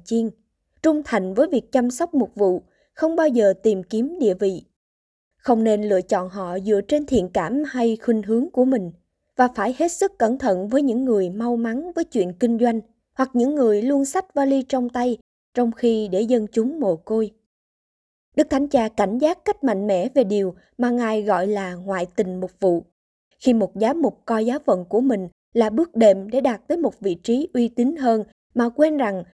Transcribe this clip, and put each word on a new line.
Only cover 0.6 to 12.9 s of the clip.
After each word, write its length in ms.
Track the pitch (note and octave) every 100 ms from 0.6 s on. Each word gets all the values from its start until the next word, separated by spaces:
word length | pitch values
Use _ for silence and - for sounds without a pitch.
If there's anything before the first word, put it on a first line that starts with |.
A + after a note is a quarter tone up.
| _ _
trung 200 | D#4+ D4+
thành 300 | C#4+ A3 F#3
với 140 | F#3+ D#4
việc 240 | A#3+ -
chăm 180 | B3+ B3
sóc 240 | B3 E4+
mục 200 | C#4+ A3
vụ, 280 | - G3 F3+ - _ _
không 220 | - D#4+ E4
bao 120 | D#4
giờ 260 | A#3+ G3+ F#3+
tìm 200 | A3 F#3+
kiếm 360 | F3+ A3 C4+ F4
địa 140 | A#3
vị. 300 | F#3 G3 F3+ - _ _ _ _ _ _ _
Không 280 | - A#3
nên 180 | A3+ G#3
lựa 200 | G#3 A3+
chọn 260 | A3+ G3 F#3
họ 300 | G3 F#3 F#3
dựa 220 | G3 G3+
trên 260 | G3+ D4 C#4+
thiện 220 | B3 F3+
cảm 340 | F#3 F3+ C4 D4+
hay 300 | B3+ A#3 A3
khuynh 260 | - A3
hướng 280 | G3 A3+ D4+
của 140 | -
mình, 280 | B3+ B3+ F3 - _ _ _ -
và 120 | B3
phải 200 | B3 G3+ B3
hết 140 | E4+
sức 260 | - G4 -
cẩn 200 | A3+ C4
thận 300 | C4 F#3 G#3
với 140 | B3+
những 220 | C#4+ A3+
người 260 | C4 G#3+ F3+
mau 260 | G3 A#3+ A#3+
mắn 360 | A3+ A#3 F4
với 100 | E4+
chuyện 280 | E4 A#3+ F3+
kinh 260 | F3+ A#3+ A#3
doanh 220 | A#3+ A3+ -